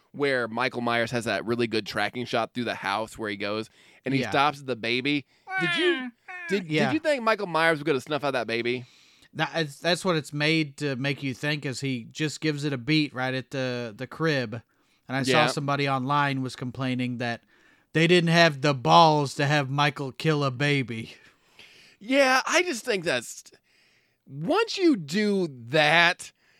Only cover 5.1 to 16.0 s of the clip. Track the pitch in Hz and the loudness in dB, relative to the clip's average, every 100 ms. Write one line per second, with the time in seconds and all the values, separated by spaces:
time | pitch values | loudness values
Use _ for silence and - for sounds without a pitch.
5.1 | 147 - _ - 381 359 339 359 262 247 | -4 -6 _ -8 -2 0 0 0 -2 -6
6.1 | - - 359 339 349 165 151 139 311 311 | -14 -16 -14 -4 -4 -2 0 0 0 0
7.1 | 277 220 208 196 160 165 151 151 135 - | 0 0 0 0 2 4 2 0 -2 -2
8.1 | 147 143 131 110 113 120 127 123 _ _ | -2 -2 -2 -2 -2 -2 -4 -8 _ _
9.1 | _ _ 143 156 160 151 - 165 180 190 | _ _ -6 -4 -2 -6 -4 -2 0 0
10.1 | 160 - 147 151 160 151 - 147 123 139 | -2 -2 -2 2 2 0 -4 -4 -2 -4
11.1 | 139 139 120 147 151 143 120 135 123 113 | -4 -6 -4 -4 -4 -6 -6 -4 -6 -8
12.1 | - 156 - 156 147 147 131 117 156 143 | -6 -6 -2 -4 -2 -4 -4 0 2 2
13.1 | 123 131 131 - 135 127 123 117 104 127 | -2 -4 -4 -6 -6 -4 -4 -8 -10 -12
14.1 | - 160 139 117 113 - _ _ _ - | -2 0 0 -2 -8 -14 _ _ _ -8
15.1 | 131 131 127 123 151 143 143 139 135 | -2 2 4 2 0 -2 -2 0 -2